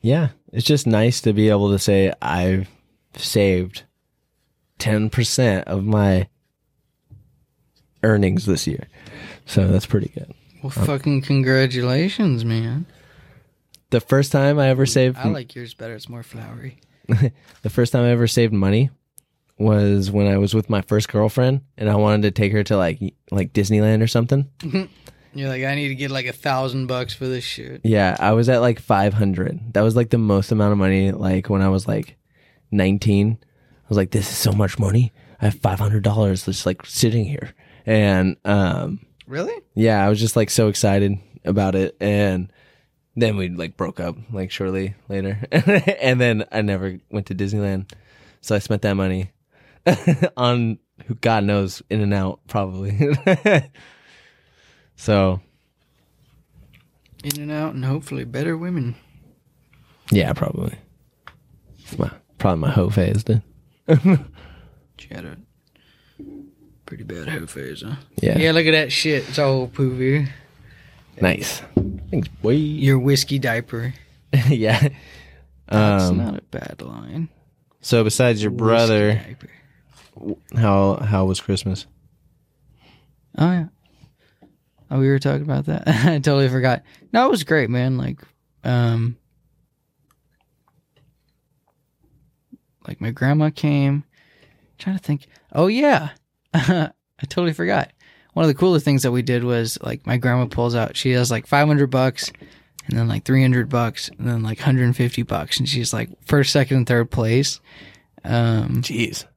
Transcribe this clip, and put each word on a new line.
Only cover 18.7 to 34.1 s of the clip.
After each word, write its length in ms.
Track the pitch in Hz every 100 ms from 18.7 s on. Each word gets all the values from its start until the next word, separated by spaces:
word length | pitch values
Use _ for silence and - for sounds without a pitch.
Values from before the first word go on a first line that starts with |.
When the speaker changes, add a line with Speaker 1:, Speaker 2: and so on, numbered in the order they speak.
| 107 135 - _ _ _ _ _ _
Speaker 1:
was 540 | 107 107 104 101 98
when 160 | 104 101
I 100 | 98
was 160 | 101
with 160 | 110 101
my 140 | 104
first 260 | - 107 -
girlfriend 540 | 107 107 - 127 135 - -
and 100 | 107
I 80 | 107
wanted 260 | 107 107
to 80 | 104
take 200 | 98 104
her 120 | 107
to, 120 | 98 104
like, 220 | 87 76
y-, 120 | 95 _ _
like, 240 | 98 90
Disneyland 480 | - 98 107 107 110
or 40 | 113
something. 420 | 117 120 139 139 _
Speaker 2:
<laughs> 280 | 160 190 190 _ - _ _ 139
You're 120 | 135
like, 160 | 127
"I 100 | 135
need 140 | 143 143
to 80 | 131
get, 160 | 139
like, 140 | 135 123
a 60 |
thousand 540 | - 147 131 131 131 127
bucks 260 | 127 123
for 140 | - 131
this 160 | 127
shit." 380 | - - 123 131
Speaker 1:
Yeah, 340 | 113 107 95 -
I 120 | 101
was 140 | 113 120
at, 120 | 127
like, 180 | 120 113
five 340 | - 101 101
hundred. 440 | 104 101 90 92 - 113
That 80 | 101
was, 140 | 110 113
like, 140 | 113
the 60 | 117
most 340 | 107 98 95
amount 180 | 110 104
of 80 | 104
money, 320 | 95 95 98
like, 400 | - 95 92 -
when 100 | 98
I 100 | 95
was, 180 | 95 101
like, 280 | 107 - _ _ _ _ _ _
nineteen. 680 | 104 95 98 110 101 104 113
I 460 | _ _ _ _ _
was 80 | 104
like, 140 | 92